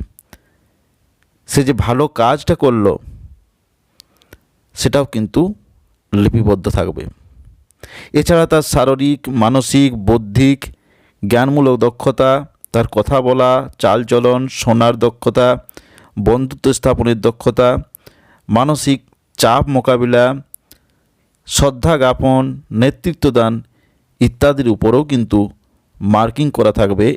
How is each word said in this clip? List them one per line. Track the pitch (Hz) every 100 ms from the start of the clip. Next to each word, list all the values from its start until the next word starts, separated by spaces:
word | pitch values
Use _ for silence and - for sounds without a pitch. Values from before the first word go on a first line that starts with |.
| - _ _ - _ _ _ _ _ _ _ _ _ _ -
সে | 139
যে | 135
ভালো | 117 123 127 151
কাজটা | - 117 147 -
করলো, | 165 139 117 101 - - - - - _ _ _ _ _ _ _ _ _ - _ _ _
সেটাও | - 123 143
কিন্তু | 135 110 107 139 185 208 _ _ _ _ _
লিপিবদ্ধ | 101 104 113 104 95 101
থাকবে। | - 92 - - - _ _ - _ _ _ - - -
এছাড়া | 147 147 170 165
তার | 156
শারীরিক, | - 147 127 135 143 139 -
মানসিক, | 127 110 135 - 139 139 117
বৌদ্ধিক, | 98 117 104 113 135 135 - - _ _ _ _ 101
জ্ঞানমূলক | 120 135 147 135 123
দক্ষতা, | 120 - 139 131 131 135 151 _ -
তার | 117 117
কথা | 107 - 139
বলা, | 127 131 127 131 135 -
চালচলন, | 101 110 113 123 123 123 131
শোনার | - 120 113 117 117
দক্ষতা, | 120 - 120 127 123 123 - - _ _ _ -
বন্ধুত্ব | 104 123 131 - 135
স্থাপনের | 131 131 120 120 113
দক্ষতা, | 117 - 127 123 123 131 - - - _ _ _ -
মানসিক | 110 139 147 139 135 _ _ _ -
চাপ | 120 127 143
মোকাবিলা, | 131 131 127 123 120 123 139 - - _ _ _ _ _ _ _ _ -
শ্রদ্ধা | - 139 127 156 151
জ্ঞাপন, | 131 127 131 131 135 131 -
নেতৃত্ব | 107 131 - 180 - 143
দান | 120 113 113 - _ _ _ _ -
ইত্যাদির | 123 - 143 139 120
উপরেও | 101 110 127
কিন্তু | 147 131 110 104 101 - _ _ _ -
মার্কিং | 98 104 113 143 147
করা | 117 107
থাকবে | 117 101 98 113